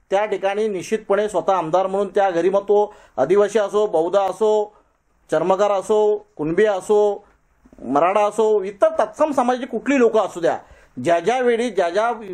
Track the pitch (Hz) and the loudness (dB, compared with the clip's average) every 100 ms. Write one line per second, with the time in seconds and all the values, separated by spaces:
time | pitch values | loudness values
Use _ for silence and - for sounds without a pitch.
0 | - 190 214 190 190 202 220 190 170 220 | -4 -2 -2 -2 -2 -2 -4 -4 -4 -6
1 | 214 196 208 185 160 190 160 175 190 190 | -2 -2 0 -2 0 0 0 0 0 -2
2 | 202 208 196 165 175 196 196 208 208 - | -2 0 0 0 0 0 2 0 0 -6
3 | - - 139 202 202 214 202 202 214 160 | -12 -2 2 2 2 0 0 0 0 0
4 | 170 196 190 180 214 214 208 _ _ _ | 0 0 0 0 0 0 -2 _ _ _
5 | _ _ - 156 170 190 208 202 185 214 | _ _ -4 -2 0 2 0 0 0 0
6 | 214 208 - - 151 170 214 190 170 208 | 2 0 -6 -8 -4 2 2 0 0 2
7 | 208 202 _ _ _ _ _ - 113 135 | 2 -2 _ _ _ _ _ -16 -4 0
8 | 170 208 208 208 220 214 190 202 320 320 | 2 2 0 0 2 2 -2 0 0 0
9 | 220 - 311 277 247 254 254 226 - 277 | -4 0 -2 0 0 -2 -4 -6 0 2
10 | 226 214 185 175 165 120 - - _ - | 4 2 -2 -2 -2 -2 -8 -20 _ -6
11 | 127 170 170 254 247 226 247 190 175 180 | 0 0 0 0 0 0 -2 -2 -2 0
12 | 226 226 208 | -2 -4 -10